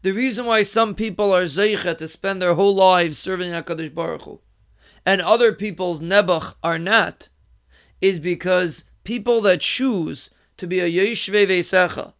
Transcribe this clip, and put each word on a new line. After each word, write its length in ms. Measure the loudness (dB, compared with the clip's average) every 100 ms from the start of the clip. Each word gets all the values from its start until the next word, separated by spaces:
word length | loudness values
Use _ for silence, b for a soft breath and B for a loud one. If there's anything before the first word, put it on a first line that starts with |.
The 80 | -2
reason 340 | -2 -2 -2 0
why 160 | 2
some 320 | 2 2 0
people 400 | 0 -6 0 2
are 120 | 2 0
Zeicha 520 | 0 0 0 -4 -6
to 100 | -8
spend 320 | -6 -6 -2
their 140 | 0
whole 220 | 4 4 6
lives 420 | 6 6 2 -4
serving 340 | -6 -6 -4
HaKadosh 380 | -6 -6 -8 -8 -8
Baruch 260 | -8 -8
Hu, 180 | -12 -20 _ _ _ b b b
and 160 | -2 0
other 320 | 2 4 4
people's 480 | 2 -8 -6 -6 -6
Nebuch 540 | 2 2 4 -2 -2 -6
are 160 | -4 -4
not, 520 | 0 0 0 -6 -20 _ _ _ _ b b b
is 180 | 0 0
because 680 | -4 -4 0 0 0 -6 -12 _
people 380 | -8 -6 0 2
that 200 | 2 2
choose 680 | 0 -2 -2 -2 -4 -8 -14 _ _ -14
to 100 | -6
be 120 | -2
a 80 | 0
Yoshvei 600 | 2 0 0 -2 2 4
Veisecha 680 | 2 2 2 0 -2 -12